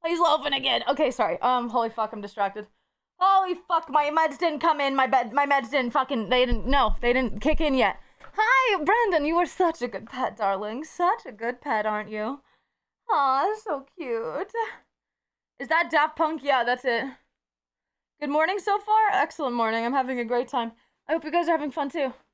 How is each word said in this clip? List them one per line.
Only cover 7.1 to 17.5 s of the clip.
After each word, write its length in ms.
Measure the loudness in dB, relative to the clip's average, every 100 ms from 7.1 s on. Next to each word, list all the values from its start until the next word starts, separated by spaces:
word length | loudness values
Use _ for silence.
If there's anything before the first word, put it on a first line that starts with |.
didn't 280 | 2 0 -2
kick 200 | 2 2
in 140 | 2
yet. 260 | 2 2 0 -14 _ -18
Hi, 480 | -2 2 4 4 2
Brandon, 440 | 2 2 4 2 2
you 100 | 0
were 100 | 0
such 360 | 2 0 0
a 60 | -6
good 200 | -6 -12
pet, 280 | -4 -4 -2
darling. 480 | -2 -2 -4 -8
Such 420 | -10 -2 0 0 -4
a 60 |
good 280 | -8 -8 -6
pet, 240 | -4 -2
aren't 240 | 0 -4 -6
you? 320 | -6 -6 -6 _ _ _ _ _ _ _
Aw, 440 | 2 2 2 0 -2
so 220 | -6 -8 -8 -12
cute. 540 | -6 -4 -4 -6 -6 -6 -6 -8 _ _ _ _ _ _ _ _
Is 100 | -2
that 220 | -2 0
Daft 260 | 2 0 0
Punk? 260 | -2 -2
Yeah, 220 | 0 0
that's 200 | 2 -2 0
it. 180 | -2 -2 -10 _ _ _